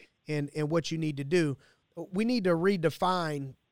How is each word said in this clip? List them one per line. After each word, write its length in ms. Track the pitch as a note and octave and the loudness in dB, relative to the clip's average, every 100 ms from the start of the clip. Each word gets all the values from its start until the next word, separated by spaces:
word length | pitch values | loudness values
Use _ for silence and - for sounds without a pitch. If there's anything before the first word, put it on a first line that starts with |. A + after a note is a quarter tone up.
| - _ - | -20 _ -6
and, 200 | D3+ C#3+ D3+ | -4 -4 -2
and 140 | D3+ | 0
what 200 | E3 - | 0 0
you 80 | E3 | -2
need 200 | D#3 C#3+ | -4 -4
to 80 | C#3 | 0
do, 320 | F3+ D#3 C3 _ _ _ - E3 | 2 2 -2 _ _ _ -14 -6
we 100 | F#3 | -2
need 220 | A3+ B3 F#3 | 0 2 2
to 60 | |
redefine 1040 | E3 F#3 G3 D#3+ - F3+ F#3 E3 D3 C3+ - _ | 2 2 2 0 0 0 0 -2 -4 -8 -12 _